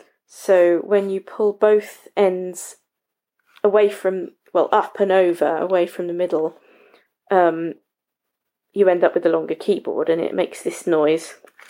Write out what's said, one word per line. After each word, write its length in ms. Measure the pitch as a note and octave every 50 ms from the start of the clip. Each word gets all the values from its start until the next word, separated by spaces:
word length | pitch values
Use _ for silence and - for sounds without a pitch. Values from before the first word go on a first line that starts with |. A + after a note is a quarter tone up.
| _ _ _ _ _
So 540 | _ - - - - G3 F3+ F3 F3 F3 E3 -
when 260 | - G#3 G3+ G3 G3
you 120 | F#3+ F#3+
pull 320 | - - - - G#3+ G#3 G3+
both 540 | - A3 G#3+ G#3+ G#3+ G#3 - - - _ - _
ends 600 | - G3+ F#3+ F#3 F#3 F#3 F3+ F3 - - - - _ _ _ _ _ _ _ _ _ _ _ _ _ _ _ _ _ -
away 260 | G#3 G3 G#3+ G#3+ G3+
from, 420 | G3+ - - F#3+ F#3+ F#3 E3+ - - _ _ _ -
well, 160 | F3+ D#3 -
up 280 | - G#3+ - - - -
and 120 | G3+ G3
over, 460 | F#3 F#3+ F#3 F3 E3+ E3+ D3 D3 E3
away 300 | D#3+ F3 F3+ F#3+ F3+ F3
from 200 | F3+ - - F3+
the 60 | F3 F3
middle, 440 | F3 F3+ F3 E3 D#3 D#3+ D#3+ - _ _ _ _ _ _ _ _ _ _ _ _ _ _ -
um, 440 | G3+ F#3 F3 E3+ E3 E3 E3 E3 - - _ _ _ _ _ _ _ _ _ _ _ _ _ _ _ _ _ _ _
you 140 | G3+ G3+ F#3
end 140 | F3 F3 F3+
up 120 | - -
with 100 | - -
a 40 | E3+
longer 260 | E3 E3 D#3 - D#3+
keyboard, 540 | - - - G3 E3+ - - - - D#3 E3
and 120 | E3 E3
it 140 | - - -
makes 260 | - F3 - - -
this 240 | - E3 E3 - -
noise. 500 | F3+ E3+ D#3 D3+ D3+ D#3 E3 D#3+ - - - - _ _ - -